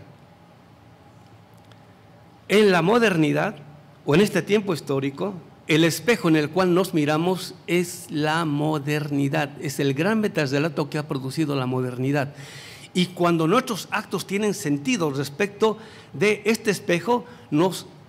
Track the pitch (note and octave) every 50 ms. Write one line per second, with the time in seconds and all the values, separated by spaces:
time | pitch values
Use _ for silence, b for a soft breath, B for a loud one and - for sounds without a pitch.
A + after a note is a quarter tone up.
0 | - - - - - - - - - - - - - - - - - - - -
1 | - - - - - - - - - - - - - - - - - - - -
2 | - - - - - - - - - - F3+ G#3 A3 G3+ F#3 E3+ D#3+ F3+ A3+ A#3+
3 | A#3 G#3 F3 D#3+ D#3 D3 C#3+ D3 E3+ G3+ A3 - - - - - - - - -
4 | - - C#3+ E3 G#3 G3+ - F3 - - G3 A3 G3 G3 E3+ C#3 - - C#3 C3+
5 | C3+ C#3 C#3 C#3+ F3+ G3+ G3 E3 - - - - - - D#3+ D#3 E3 E3 D3+ -
6 | - A#3+ A#3 - - E3+ D#3 D#3 D3 C#3 D3+ F#3 F#3+ F3+ E3+ F3 F#3+ F#3 F3+ D#3+
7 | D3 C#3+ D3+ D#3 E3+ F3+ F#3 F3 - - - - - - E3+ F3+ F3+ F3 - -
8 | - - - D3 D3+ D#3 D#3 E3 E3+ D#3 C#3+ C#3+ D3+ D#3 D#3 D3+ C3+ D3 D3 D3+
9 | D3 D3+ D3 C#3 C#3 C3+ C#3+ D#3 D3 C#3 C#3+ - - - - - C#3 C#3 C3+ C#3
10 | E3 G3 A3+ A3 G#3+ G3+ - D#3+ D3+ B2+ C#3 C#3+ D3+ E3+ C#3 F3 D#3 C#3 - D3+
11 | D3 D#3 D#3+ C#3 C3 C3 C3+ D#3+ D#3+ C#3+ C#3+ C3+ B2+ B2+ B2+ B2+ B2+ B2+ B2 B2
12 | B2+ C3+ C#3+ D3 B2+ C#3+ B B B B B B B B B B B B - F#3+
13 | F3+ F3 - - F3 F3 E3+ D#3+ D#3+ D#3 G3 B3+ B3+ - A3+ E3 - - - G3+
14 | G#3+ - - F3+ - - F#3 G3+ G#3+ G#3 G3 G3+ - D3+ C#3+ C#3 C#3 C4 B3+ G3+
15 | E3 D3+ C3+ C#3 C#3+ C#3 - - G#3 G3+ - - A3 A3 G#3 G#3+ B B B B
16 | B B - C3+ F#3+ G#3 G#3 G3+ - A3 A3+ A3 - G#3+ F#3 - - - F3 E3
17 | E3 A3 A#3+ A#3+ B B B B B B D3 D3+ F3 F#3+ E3+ - - - - -
18 | -